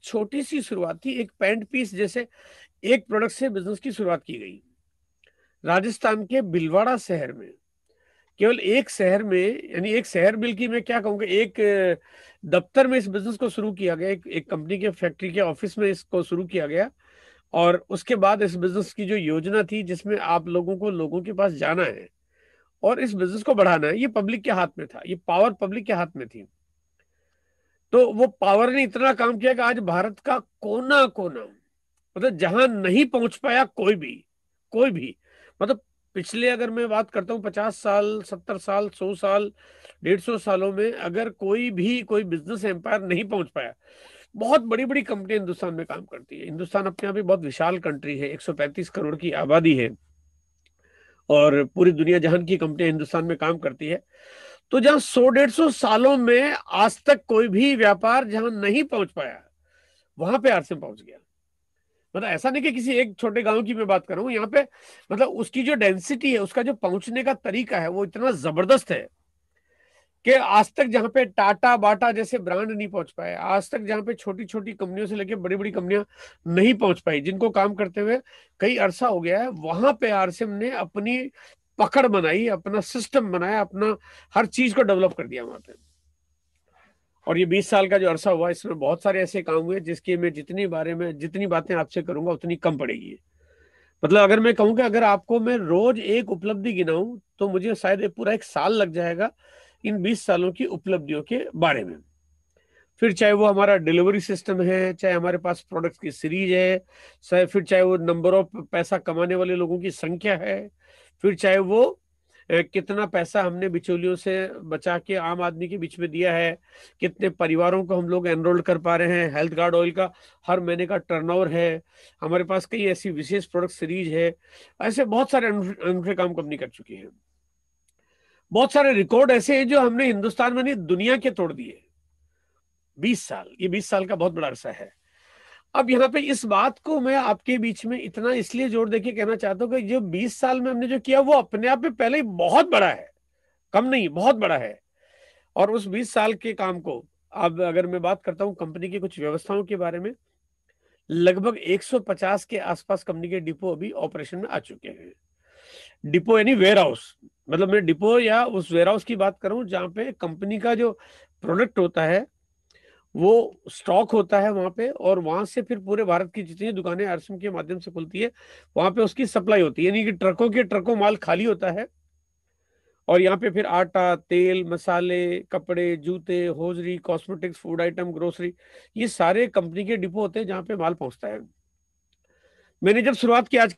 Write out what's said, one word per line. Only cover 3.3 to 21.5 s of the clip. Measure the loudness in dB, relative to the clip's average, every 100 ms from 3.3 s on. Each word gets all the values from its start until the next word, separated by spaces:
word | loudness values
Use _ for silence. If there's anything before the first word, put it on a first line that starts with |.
से | -2 -4
बिजनेस | -4 -6 -8
की | -8
शुरुआत | -4 -2 -2
की | -6 -14
गई | -14 -18 _ _ _ _ _ _ _ _ _ _
राजस्थान | 0 0 0 -2 -2 -2 -2
के | -2
भिलवाड़ा | 0 -2 2 2 2 -2
शहर | -4 -6 -6
में, | -12 -18 -20 _ _ _ _ _ _ _ 0
केवल | 2 2
एक | 2 2 0
शहर | 0 2 2
में, | 2 0 0 -2 -8
यानी | -6 -2
एक | -2 -2
शहर | 2 2 2
बल्कि | -2 -4 -4
मैं | -4
क्या | -2 -2
कहूँगा, | -2 -4 0
एक | 0 0 0 2 2 2 0 _ -20 -20 _
दफ्तर | 0 0 2 4 4
में | 4
इस | 0
बिजनेस | -4 -6 -4
को | -4
शुरू | -4 -6
किया | -4 -4
गया, | -2 -2
एक, | -4 -6
एक | -8 -6
कंपनी | -8 -6 -4
के | -4
फैक्ट्री | -2 -6 -4 -6
के | -2
ऑफिस | -2 -2 -6 -2
में | -2
इसको | -2 -4 -4
शुरू | -2 -4 -4
किया | -4 -2
गया। | -2 -4 _ _ _ _ _ _
और | 2 4 4 -2
उसके | -6 -2 2
बाद | 4 4
इस | 0 0
बिजनेस | -2 -2 -6
की | -6 -4
जो | -2
योजना | -2 -4 -2 -2
थी | -2 -4
जिसमें | -6 -8 -4 -4
आप | 0 -2 0
लोगों | -4 -2 -4
को | -4
लोगों | -4 -4 -6
के | -4
पास | 0 0